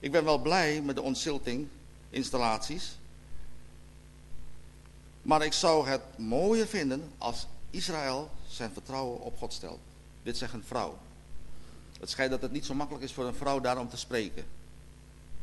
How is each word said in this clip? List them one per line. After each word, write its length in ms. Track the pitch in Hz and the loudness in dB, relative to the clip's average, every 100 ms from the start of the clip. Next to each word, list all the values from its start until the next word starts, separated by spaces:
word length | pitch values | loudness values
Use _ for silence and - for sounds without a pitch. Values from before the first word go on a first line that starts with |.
"Ik 120 | 143 | 2
ben 120 | 160 | 4
wel 140 | 156 147 | 6 6
blij 440 | 127 180 160 151 | 6 6 6 4
met 140 | 143 131 | 0 0
de 60 | |
ontzilting, 640 | 135 131 - 139 - 123 147 - - - - | 0 0 0 0 0 0 -2 -8 -16 -18 -8
installaties. 880 | 120 127 131 120 110 - 156 - - - - - - - - - - - - - - - - - - - - - - - - | -4 0 4 4 4 0 -2 -4 -6 -14 -16 -4 -4 -2 -6 -10 -16 -18 -18 -20 -18 -6 -6 -4 -6 -10 -16 -18 -18 -20 -6
Maar 240 | - 156 151 | 4 6 6
ik 80 | |
zou 340 | - 185 160 135 | 4 6 8 6
het 300 | 135 - - | 2 0 -6
mooier 500 | 110 123 185 226 214 | 0 4 6 6 4
vinden 440 | 208 143 131 160 - | 2 0 0 -4 -4
als 300 | - - - - - | -2 0 -2 -4 -4
Israël 600 | 160 - 160 139 131 151 - - | -2 -2 0 0 0 -2 -4 -4
zijn 240 | - 113 | -4 -4
vertrouwen 500 | 95 - 135 131 120 | -6 -6 -2 -2 -4
op 160 | 120 - | -4 -4
God 160 | 120 | -2
stelt." 260 | - 85 - - - - - | -4 -6 -10 -14 -18 -18 -10
Dit 140 | - 117 | -2 0
zegt 160 | 120 | 0
een 100 | 117 | -4
vrouw. 340 | 101 123 92 71 - - - - - - - - - - | -4 -2 -2 -4 -12 -16 -6 -4 -2 -4 -6 -12 -14 -10
Het 100 | - | -6
schijnt 220 | - 131 | 0 2
dat 100 | 131 | 2
het 100 | 127 | 0
niet 140 | 135 - | -2 -2
zo 80 | |
makkelijk 320 | 139 147 143 131 | -2 -2 -4 -6
is 80 | |
voor 120 | - 123 | -4 -2
een 100 | 120 | 0
vrouw 240 | 139 139 | 2 2
daarom 300 | 127 127 120 | 2 0 -2
te 80 | 117 | -6
spreken. 480 | - 123 101 - - - - - - - - - - - | -2 -2 0 -2 -4 -6 -10 -16 -18 -18 -20 -18 -6 -4